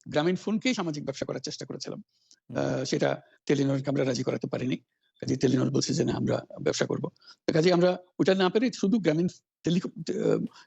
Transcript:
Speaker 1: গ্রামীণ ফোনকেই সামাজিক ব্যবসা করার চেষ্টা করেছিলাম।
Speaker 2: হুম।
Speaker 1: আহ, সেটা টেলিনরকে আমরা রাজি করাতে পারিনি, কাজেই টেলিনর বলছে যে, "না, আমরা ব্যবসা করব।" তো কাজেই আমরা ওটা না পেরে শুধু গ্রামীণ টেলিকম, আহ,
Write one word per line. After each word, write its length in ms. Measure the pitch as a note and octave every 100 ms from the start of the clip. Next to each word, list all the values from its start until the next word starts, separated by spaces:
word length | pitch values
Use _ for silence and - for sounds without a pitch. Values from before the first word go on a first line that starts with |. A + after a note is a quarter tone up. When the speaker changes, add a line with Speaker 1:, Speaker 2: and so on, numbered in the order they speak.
| -
Speaker 1:
গ্রামীণ 280 | C#3 E3+ F#3
ফোনকেই 380 | G#3 G#3 B3+
সামাজিক 300 | A#3 E3+ D3
ব্যবসা 220 | C#3 - -
করার 140 | C3
চেষ্টা 260 | - - C#3
করেছিলাম। 360 | - - - - _ _ - -
Speaker 2:
হুম। 80 | C3+
Speaker 1:
আহ, 260 | C3+ C3
সেটা 360 | C3 C#3+ C#3+ C#3 - _ -
টেলিনরকে 440 | C#3+ C#3 C#3 C#3
আমরা 140 | C#3
রাজি 180 | C3+ A#2+
করাতে 240 | C3 C3 -
পারিনি, 300 | A#2+ B2 - - _ _ _
কাজেই 160 | B2+ C3
টেলিনর 340 | C3 C3 C3
বলছে 240 | C3+ -
যে, 100 | -
"না, 80 | -
আমরা 320 | - - B2 - -
ব্যবসা 240 | - - -
করব।" 220 | - - - - - -
তো 60 |
কাজেই 200 | D#3+ F3
আমরা 260 | F3 F3+ F3+ - -
ওটা 160 | D#3+
না 160 | F#3+ F#3
পেরে 200 | G#3 B3
শুধু 260 | - G3 A#3
গ্রামীণ 280 | E3 D#3 F3 - _ _
টেলিকম, 280 | D#3 E3+ - - -
আহ, 360 | G#2+ A2 G#2+ G#2+ -